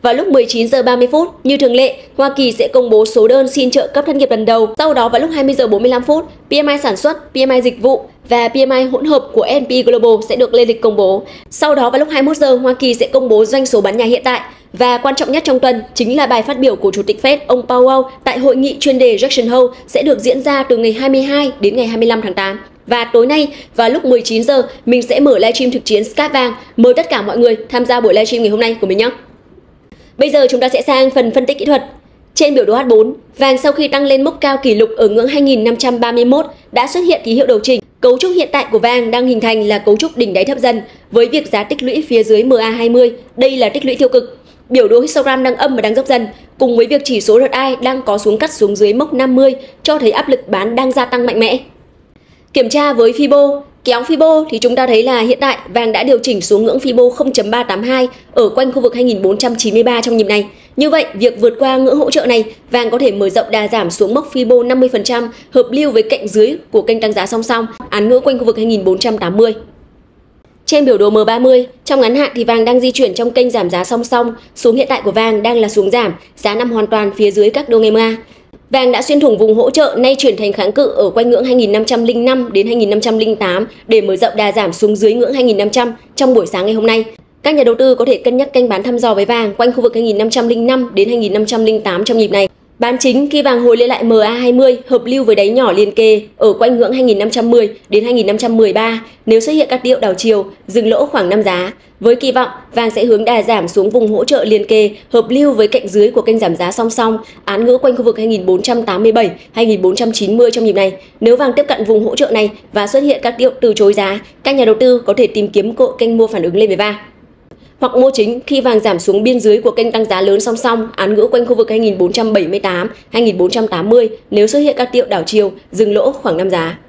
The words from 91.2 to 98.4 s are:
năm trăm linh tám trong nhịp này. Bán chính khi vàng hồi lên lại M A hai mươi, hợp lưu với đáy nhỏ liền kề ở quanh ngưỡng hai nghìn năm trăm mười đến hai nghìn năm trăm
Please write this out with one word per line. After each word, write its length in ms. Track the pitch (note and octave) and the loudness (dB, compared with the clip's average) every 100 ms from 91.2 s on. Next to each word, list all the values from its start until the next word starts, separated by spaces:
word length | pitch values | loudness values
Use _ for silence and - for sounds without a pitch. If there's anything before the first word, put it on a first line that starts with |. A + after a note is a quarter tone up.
| G#3 | -2
năm 120 | G3+ G#3+ | -2 -2
trăm 200 | A#3 A3 | 0 0
linh 160 | A3 | 0
tám 240 | G#3 F3+ G#3+ | -2 -4 -2
trong 120 | A3+ | 0
nhịp 140 | G#3 | 0
này. 160 | G3 G3 _ _ _ | 0 -2 _ _ _
Bán 180 | A#3+ B3 | -4 0
chính 300 | C4 B3 C#4+ | 0 0 0
khi 120 | D4 | 0
vàng 200 | C#4 A#3+ | 0 2
hồi 160 | A#3+ A#3 | 2 2
lên 120 | A#3+ | 0
lại 140 | B3+ | -2
M 100 | A3+ | 0
A 180 | A3+ G#3+ | 2 2
hai 200 | A#3+ B3 | 0 0
mươi, 260 | B3 C4 B3 - | 4 2 2 -2
hợp 140 | B3 A#3+ | -2 0
lưu 180 | C4+ | -2
với 120 | A3+ G3+ | 2 2
đáy 140 | G3+ | 2
nhỏ 220 | A#3+ A#3+ | 2 0
liền 200 | F3+ G#3 | 0 0
kề 300 | G#3 A3 G#3+ G#3+ _ | 2 2 2 -2 _
ở 160 | G#3+ | 0
quanh 240 | G3+ A#3 A#3+ | 2 2 2
ngưỡng 160 | A#3 | 0
hai 100 | C4 | 2
nghìn 160 | B3+ G3+ | 0 0
năm 100 | G#3+ | 0
trăm 220 | A3+ A#3 | -2 2
mười 180 | A#3+ G#3 - _ | 2 2 -6 _
đến 140 | G3+ | -2
hai 100 | A#3 | 0
nghìn 140 | B3 G3+ | 0 0
năm 100 | |
trăm 200 | G#3+ | -2